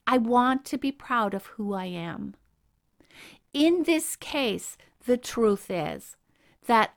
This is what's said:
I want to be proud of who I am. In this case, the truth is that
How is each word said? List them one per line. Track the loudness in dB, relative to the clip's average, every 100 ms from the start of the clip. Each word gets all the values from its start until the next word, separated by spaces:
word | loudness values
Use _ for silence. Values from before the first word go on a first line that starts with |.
| 0
I | 2
want | 4 2 2 0 -4
to | -6
be | -6
proud | -6 -4 -2 0
of | -4 -10
who | -8 -6
I | -6 -6
am. | -8 -8 -10 -12 -14 _ _ _ _ _ _ _ -20 -20 -20 _
In | 2 4 4
this | 2 0 0 -10
case, | -6 -2 -2 -4 -8 -18 _ _ -2
the | -2
truth | 0 0 2 2 -2
is | -4 -4 -6 -14 -20 _ _ _ _ 2
that | 2 2